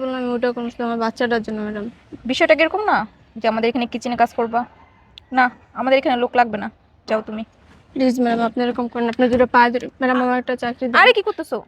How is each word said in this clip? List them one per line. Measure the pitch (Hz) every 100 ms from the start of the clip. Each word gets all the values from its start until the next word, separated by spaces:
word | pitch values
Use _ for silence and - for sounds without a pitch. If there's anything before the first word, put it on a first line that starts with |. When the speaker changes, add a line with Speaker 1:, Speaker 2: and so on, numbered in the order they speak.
Speaker 1:
বললাম, | 262 262
আমি | 247
ওটা | 240 247 240
করছিলাম | 233 - 240
আমার | 233
বাচ্চাটার | 226 226 247 233 220
জন্য | 214 208
ম্যাডাম। | 214 214 - _ - 226
Speaker 2:
বিষয়টা | 262 330 302
কিরকম | 320 370 427
না | 247 214 _ _ -
যে | 226
আমাদের | 220 226
এখানে | 240 240
কিচেনে | 240 247 240
কাজ | 233 -
করবা? | 233 233 240 - - _ _ - - 254
না, | 247 - _ -
আমাদের | 247 269
এখানে | 277 247
লোক | 240 254
লাগবে | 240 214
না, | 214 - _ _ -
যাও | 220 214
তুমি। | 214 226 _ _ - _
Speaker 1:
প্লিজ | - 262 247
ম্যাডাম, | 240 233 233
আপনি | 226 240
এরকম | 240 240
করেন, | 240 233
আপনি | 220 254
দুটো | 240 247
পায়ে | 247 240
ধরে। | 240 - -
ম্যাডাম, | 254 254
আমার | 254 247
একটা | 247 247
চাকরি | 240 247 254
দেন। | 269
Speaker 2:
আরে, | 403 440
কি | 403
করতেছো? | 403 320 240